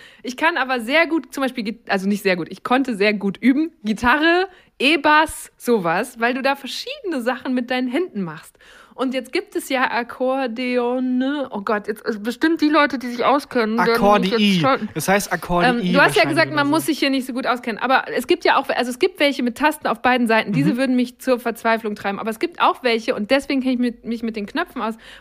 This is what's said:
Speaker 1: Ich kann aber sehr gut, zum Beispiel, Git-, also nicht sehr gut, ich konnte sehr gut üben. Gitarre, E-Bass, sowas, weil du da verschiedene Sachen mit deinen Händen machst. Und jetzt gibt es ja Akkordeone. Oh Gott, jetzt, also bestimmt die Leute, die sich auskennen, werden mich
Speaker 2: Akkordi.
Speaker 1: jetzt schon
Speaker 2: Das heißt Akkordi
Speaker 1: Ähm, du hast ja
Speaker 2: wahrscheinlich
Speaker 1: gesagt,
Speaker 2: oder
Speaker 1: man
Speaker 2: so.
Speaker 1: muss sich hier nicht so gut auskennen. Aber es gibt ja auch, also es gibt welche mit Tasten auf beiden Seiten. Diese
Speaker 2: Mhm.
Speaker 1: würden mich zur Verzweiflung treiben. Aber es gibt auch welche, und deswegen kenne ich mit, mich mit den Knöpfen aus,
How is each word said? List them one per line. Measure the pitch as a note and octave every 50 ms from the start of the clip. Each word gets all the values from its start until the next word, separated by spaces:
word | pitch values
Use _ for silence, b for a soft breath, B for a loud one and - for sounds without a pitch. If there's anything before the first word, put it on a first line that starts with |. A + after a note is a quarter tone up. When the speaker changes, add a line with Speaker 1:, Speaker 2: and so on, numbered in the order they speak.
| B B B B
Speaker 1:
Ich | B B3+ B3
kann | - D4+ E4 F4 C#4
aber | C4+ B3+ C4 B3
sehr | A3 A3+ C#4+ D#4+ E4+
gut, | C#4+ D#4+ D#4+ - -
zum | - C#4+
Beispiel, | C#4 B3+ B3+ B3 G#3
Git-, | A3 A3+ - - -
also | G3 F#3+ F#3+ G3
nicht | G#3 G3
sehr | - G3 F#3
gut, | F3+ - -
ich | F#3+ -
konnte | - - B3 C4+ C4+ C4 A#3
sehr | F3+ G3+ G#3+ G#3+
gut | G3 G3 G3+ - -
üben. | A3 A#3+ C4 C#4+ D#4+ E4 - _ -
Gitarre, | G#3+ G#3+ - A#3+ B3 C4 D4 D#4 E4 E4+ F4+ F#4+ G4 b b b b b -
E-Bass, | A#3 C#4 E4 D4+ C#4 D4+ D4+ D4+ D#4+ D#4 - - - - _
sowas, | - - A#3+ A#3+ G#3+ E3+ E3+ E3 F#3 B3 C4+ - A3+
weil | A#3 A#3+ C4
du | C4+
da | B3 C4+ C#4
verschiedene | C4+ - A#3+ - - - A#4+ C#5 D5+ B4 F#4+ D#4+ C4
Sachen | A3 A#3+ B3 B3 - C#4 B3+
mit | B3+ A#3+ -
deinen | B3+ B3+ B3+ B3
Händen | A#3+ D#4 F#4 F4 - G#3
machst. | F#3 E3 D3+ - - - _ _ b b b b b b b
Und | b B3 C4
jetzt | B3+ C4 C4 -
gibt | - F4 G#4 - -
es | F4 - -
ja | C4+ B3 C4 -
Akkordeone. | - A3+ A#3+ B3 - - B3+ B3+ C4 C4+ C4+ B3 A3 C4 B3+ B3 B3 B3 A#3+ A#3+ B3 C4 B3+ B3+ B3+ B3+ C4 C4+ D4 D4+ C4 -
Oh | - G#3
Gott, | G3 A#3 G#3+ G#3 G3+ -
jetzt, | G#3+ - -
also | - A#3 G3+
bestimmt | G#3 A#3+ A#3 - - E4 E4+ D#4+
die | D4+ D4+
Leute, | D4+ D#4 D4 D4 C#4+
die | B3 B3+ A#3+
sich | A#3+ A#3+ -
auskennen, | - B3+ D4 - - - B3 A3 G#3+ A3
werden | A#3 A3+ A#3
mich | A#3
Speaker 2:
Akkordi. | A3+ G#3 G3+ G#3 G3+ F#3 F#3+
Speaker 1:
jetzt | A#3 A3+ G#3 G3+ F#3+ F3
schon | D#3+ C4 C4+ - G#3+ G#3 -
Speaker 2:
Das | F#3+ - -
heißt | G3 G3+ F#3+ -
Akkordi | F3+ E3 - - F3+ F3 F3 B3+
Speaker 1:
Ähm, | A#3+ A#3
du |
hast | F#3+ F3+
ja | F3+ C#4
Speaker 2:
wahrscheinlich | D4+ F4+ - G4+ E4 C#4+
Speaker 1:
gesagt, | D#4+ E4 D#4+
Speaker 2:
oder | - D4+
Speaker 1:
man | D4 C#4+
Speaker 2:
so. | C#4+
Speaker 1:
muss | D4 E4 -
sich | - D4 -
hier | D#4 C#4
nicht | C4+ C4+ B3+
so | C#4
gut | A#3+ B3+ C4
auskennen. | - B3 B3 B3 A#3+ G#3 -
Aber | - B3 C4 A#3 - - -
es | - A#3+ -
gibt | F4 F4 -
ja | E4+ -
auch, | - F#3 -
also | - - B3 B3
es | A#3+ -
gibt | F#4 G4 F#4+ -
welche | D4+ C#4+ C4 -
mit | B3 A#3+ A#3 -
Tasten | C4+ D#4 D4+ - - -
auf | A3+ -
beiden | - B3+ B3+ B3+ B3 A3
Seiten. | A3+ A3 - -
Diese | G#3 B3+ C#3+ - C4
Speaker 2:
Mhm. |
Speaker 1:
würden | A#3+ C4+ B3+ B3+
mich | B3 B3 B3 - -
zur | - C4 B3+ A#3
Verzweiflung | B3 A#3+ A3 - - A3+ A3+ A3 A3+ G#3+ G#3
treiben. | - - G3+ G3+ -
Aber | - A3
es | A3 -
gibt | - E4+ - -
auch | - D4+ F4+ - -
welche, | A#3+ A3+ A3+ A3+ - -
und | - G#3 G3+
deswegen | C4 C#4+ C#4 - D4 C4+
kenne | B3 C4
ich | B3+ A#3+
mit, | B3 A#3+ A#3 - -
mich | A3 A#3 A3
mit | A#3 A3+ A3
den | G#3+ G3+
Knöpfen | G3+ - D4 F4+ - - B3+
aus, | G#3 A3+ A3 A3+ B B B B